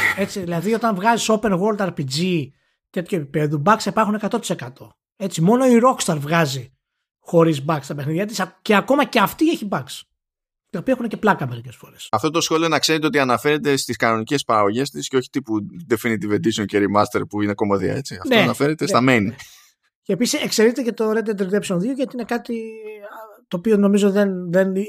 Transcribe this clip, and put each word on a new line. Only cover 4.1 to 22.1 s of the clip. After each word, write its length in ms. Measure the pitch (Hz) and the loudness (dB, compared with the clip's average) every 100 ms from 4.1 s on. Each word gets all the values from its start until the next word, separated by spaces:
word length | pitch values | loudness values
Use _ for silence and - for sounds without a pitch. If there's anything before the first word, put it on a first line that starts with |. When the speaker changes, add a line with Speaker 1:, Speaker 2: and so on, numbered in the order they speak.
Speaker 1:
εκατό 240 | 208 196 233 | -2 -4 -4
τοις 120 | - | -4
εκατό. 480 | 180 117 - - _ _ - | -6 -8 -16 -20 _ _ -10
Έτσι, 240 | 196 - | -6 0
μόνο 260 | 170 247 262 | 4 4 6
η 120 | 233 | 6
Rockstar 320 | 254 247 - 156 | 6 2 -2 -2
βγάζει 540 | 143 170 147 135 110 _ _ _ _ _ | 0 0 0 -2 -12 _ _ _ _ _
χωρίς 460 | - 170 165 143 143 | 0 4 4 2 -2
bugs 160 | 151 - | -4 -4
τα 80 | |
παιχνίδια 320 | 147 139 160 214 | -8 -4 -2 -4
της, 140 | 220 | -4
α-, 180 | 185 _ | -6 _
και 120 | - | 2
ακόμα 300 | 202 208 285 | 2 4 2
και 160 | 262 233 | 2 2
αυτή 280 | - - 320 | 0 2 0
έχει 200 | 294 208 | 0 -4
bugs, 300 | 175 - - - _ _ _ _ _ _ | -6 -8 -16 -20 _ _ _ _ _ _
τα 80 | 180 | -8
οποία 140 | 262 | -2
έχουν 160 | 254 240 | -2 -2
και 80 | 214 | -2
πλάκα 320 | 214 185 131 | 0 0 -2
μερικές 280 | 120 123 - | -8 -14 -20
φορές. 320 | - - - | -20 -20 -4
Speaker 2:
Αυτό 200 | 107 156 | -2 0
το 100 | 160 | 0
σχόλιο 280 | - 160 165 | 0 0 2
να 100 | 147 | 2
ξέρετε 280 | - 160 151 | 2 2 2
ότι 120 | 143 | 2
αναφέρεται 580 | 127 117 147 151 143 135 | 2 2 2 0 2 0
στις 200 | - 117 | -2 0
κανονικές 480 | 120 110 110 143 | 2 2 0 -4
παραγωγές 460 | - 107 101 117 139 | 2 2 4 0 -4
της 180 | 143 139 | -6 -2
και 80 | 131 | -2
όχι 140 | 127 | 0
τύπου 260 | 139 127 107 104 - 165 | -8 -2 -4 -4 -12 -2
Definitive 420 | 113 120 107 104 | -2 0 -2 0
Edition 320 | 104 104 110 | 0 0 0
και 140 | 98 104 | 0 2
Remaster 440 | 101 101 104 104 104 | 2 2 2 0 -4
που 140 | 104 | -2
είναι 120 | 104 | -2
κομμωδία, 400 | 101 104 98 95 | 0 0 0 0
έτσι. 200 | - - | -4 -8
Αυτό 200 | - 262 | -10 0
Speaker 1:
Ναι, 60 | 208 | 2
Speaker 2:
αναφέρεται 440 | 156 113 143 156 | 2 2 -2 0
Speaker 1:
ναι, 60 | - | 0
Speaker 2:
στα 80 | 120 | 2
main. 240 | 131 120 | 4 4
Speaker 1:
ναι. 120 | 98 - - - _ _ _ _ | 2 -4 -18 -20 _ _ _ _
Και 100 | - | -6
επίσης 300 | 185 240 294 | -2 0 -2
εξαιρείται 400 | 240 - 220 247 | -2 4 2 2
και 100 | 233 | -4
το 180 | 214 220 | -2 -2
Red 180 | 220 214 | 0 -2
Dead 120 | 202 | -4
Redemption 360 | 185 202 - 175 | -2 -2 -2 -2
δύο, 140 | 226 | -2
γιατί 180 | 269 262 | -4 -6